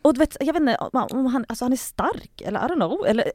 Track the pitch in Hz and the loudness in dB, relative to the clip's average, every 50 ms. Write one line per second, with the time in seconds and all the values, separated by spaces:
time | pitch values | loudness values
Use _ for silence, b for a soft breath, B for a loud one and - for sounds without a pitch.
0 | _ 294 269 247 311 - - - 277 294 302 339 302 254 226 - - - - 262 | _ 4 6 6 2 2 2 -2 -2 0 2 2 2 2 2 0 -4 -4 -2 -2
1 | 269 - - 262 262 262 240 269 226 _ 226 - 247 262 262 247 - - - - | -2 -2 -2 -2 0 0 0 -2 -4 _ -6 -4 0 0 0 -2 -2 -8 -6 -2
2 | 202 311 - - - - _ - - - 202 - - - 359 311 190 165 269 392 | -2 -2 -2 -4 -10 -14 _ -12 -8 -6 -4 -2 -2 0 0 0 0 0 0 0
3 | - - - 233 - - | 2 2 2 2 0 0